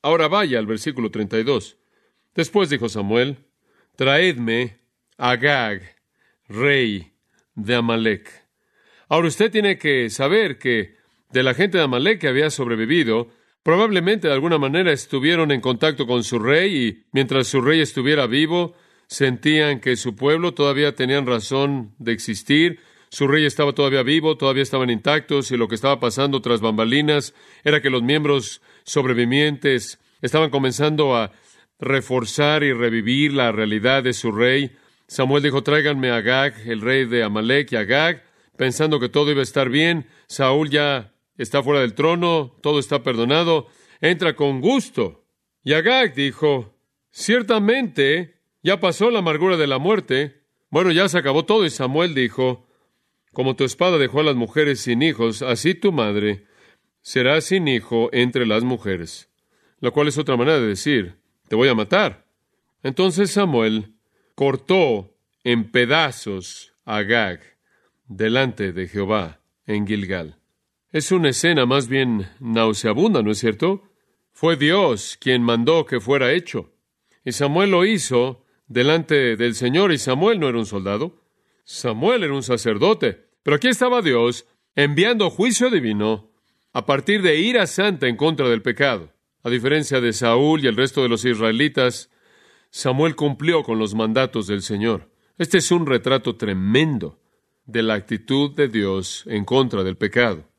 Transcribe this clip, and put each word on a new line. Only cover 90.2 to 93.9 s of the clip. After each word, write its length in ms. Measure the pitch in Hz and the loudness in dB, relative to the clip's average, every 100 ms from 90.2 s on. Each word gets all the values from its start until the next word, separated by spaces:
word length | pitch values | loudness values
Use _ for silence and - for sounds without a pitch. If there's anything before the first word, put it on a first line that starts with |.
| 120 117 147 156 | 2 4 2 2
y 20 | 131 | 0
el 100 | 107 | 0
resto 260 | 131 143 | -2 0
de 60 | 127 | 0
los 160 | 113 | 0
israelitas, 840 | 123 110 113 113 147 139 127 120 - _ _ _ _ _ _ | 0 0 0 0 -2 0 0 -2 -16 _ _ _ _ _ _
Samuel 440 | - 135 131 160 | -6 -4 0 -2
cumplió 480 | 139 147 117 151 165 | 0 -2 -2 -2 -2
con 160 | 131 110 | 0 -2
los 160 | 107 | -2